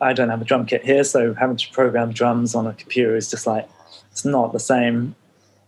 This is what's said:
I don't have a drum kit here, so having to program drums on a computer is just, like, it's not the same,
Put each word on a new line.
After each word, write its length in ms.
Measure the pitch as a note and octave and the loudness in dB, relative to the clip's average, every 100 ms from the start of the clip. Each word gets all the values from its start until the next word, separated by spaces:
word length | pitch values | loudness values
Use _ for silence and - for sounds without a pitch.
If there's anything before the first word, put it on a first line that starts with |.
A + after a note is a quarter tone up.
I 100 | C3 | 0
don't 160 | C3 A#2 | 0 0
have 120 | A2+ | -2
a 40 | A2+ | 0
drum 200 | B2+ A2 | 0 0
kit 180 | B2 | -2
here, 200 | C3+ C#3 C#3 | 2 2 2
so 280 | B2+ A#2 | 2 0
having 220 | G#2+ C3 A#2+ | 0 -2 -2
to 160 | - | -4
program 400 | - B2 A#2 A#2 | 0 2 2 -2
drums 440 | A#2 A#2+ A#2 A#2 A2+ | 0 0 2 0 -2
on 120 | A2+ | -4
a 60 | |
computer 420 | A2 - B2 A#2 A2 | -6 -6 0 0 0
is 160 | - | -2
just, 160 | A2+ A2+ | -4 -2
like, 200 | A2 - - - - _ | -2 -4 -14 -20 -20 _
it's 140 | - C#3+ | -6 0
not 260 | C3+ A2+ | 0 0
the 80 | A#2 | -2
same, 560 | - B2 A#2+ A#2 B2+ - _ _ _ _ | 0 2 2 0 -2 -8 _ _ _ _